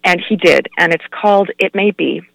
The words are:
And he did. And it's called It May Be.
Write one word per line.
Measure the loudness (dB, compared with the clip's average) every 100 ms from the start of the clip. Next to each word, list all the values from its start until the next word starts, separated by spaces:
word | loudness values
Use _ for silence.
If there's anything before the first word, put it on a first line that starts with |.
| 0
And | -2
he | -2 2
did. | 4 4 0 -4
And | -2
it's | -2 -6
called | -2 2 2 2 -2
It | -4 0
May | -2
Be. | 0 -4 -4 -10